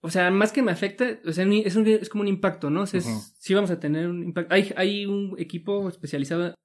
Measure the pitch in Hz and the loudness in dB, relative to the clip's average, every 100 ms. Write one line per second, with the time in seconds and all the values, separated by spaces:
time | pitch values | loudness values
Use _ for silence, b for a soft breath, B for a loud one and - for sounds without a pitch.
0 | 165 180 180 190 214 247 240 170 196 196 | -2 2 4 4 2 2 0 0 -4 -2
1 | 247 220 - 165 190 208 208 196 220 214 | -4 -2 -6 0 2 4 2 2 4 4
2 | 208 208 202 196 196 - 147 156 196 180 | 2 -4 0 0 0 -2 -2 0 0 -2
3 | 117 110 - _ - 190 196 170 151 151 | -2 -4 -8 _ 0 2 2 0 -2 -2
4 | 175 175 170 170 170 190 196 - 190 202 | -2 -4 -6 -6 2 2 2 0 -2 0
5 | 202 202 196 180 165 170 165 202 196 175 | -2 -2 -4 -6 -8 -8 -4 -4 -4 -6
6 | 147 143 139 165 175 175 | -8 -6 -2 -2 -2 -6